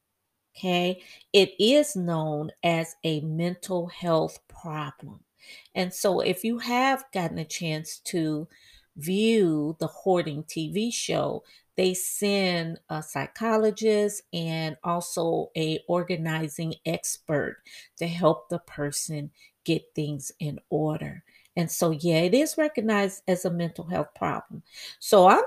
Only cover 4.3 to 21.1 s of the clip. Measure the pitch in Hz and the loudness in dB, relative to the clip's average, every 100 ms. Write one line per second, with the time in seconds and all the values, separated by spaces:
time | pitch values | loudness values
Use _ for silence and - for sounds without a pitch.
4.3 | - _ - 165 151 143 - 143 - _ | -6 _ -16 -10 -8 -8 -12 -18 -20 _
5.3 | _ - - - - 185 - 208 175 - | _ -20 -20 -8 -4 -4 0 0 2 0
6.3 | 180 226 233 233 240 269 262 - 190 165 | -2 -4 -4 -2 2 2 0 -2 -4 -4
7.3 | 170 156 - 170 156 160 - - 175 156 | -4 -8 -6 -4 -4 -8 -12 -6 -2 0
8.3 | 151 165 _ - - _ - 151 190 220 | -2 -6 _ -20 -20 _ -10 -2 2 4
9.3 | 226 175 151 147 165 165 - 196 180 160 | 4 4 2 -2 -4 -6 -2 2 2 0
10.3 | 147 156 160 156 175 233 - - - 143 | -8 -8 -8 -4 -4 -4 -4 -2 -2 -2
11.3 | - - - _ - 185 180 - - 202 | -4 -10 -20 _ 0 0 0 -6 -2 0
12.3 | 202 185 175 165 165 - 156 156 - - | 2 2 0 -4 -8 -8 -8 -6 -8 -8
13.3 | - 226 220 214 208 220 208 208 202 - | -4 0 2 2 2 2 2 0 -4 -8
14.3 | 170 165 160 160 - 175 175 - - 165 | -6 -4 -2 -4 -4 -4 -4 -4 -2 0
15.3 | 160 160 - 156 156 - 175 175 175 160 | 0 -2 -2 -2 -2 0 -2 0 -2 -2
16.3 | 160 156 - 165 - - 170 - - - | -2 -4 -6 -8 -6 -4 -4 -6 -8 -2
17.3 | 147 78 - - - - - 170 170 160 | -2 -2 -6 -18 -20 -20 -8 -6 2 2
18.3 | 165 - 170 - - 143 - - 151 147 | 2 -4 -8 -8 -8 -6 -6 -6 -8 -10
19.3 | - - _ - 160 - - 151 147 - | -14 -20 _ -2 -2 -2 -6 -6 -6 -10
20.3 | - 151 147 - 151 151 156 147 | -8 -8 -8 -4 -2 0 -2 -8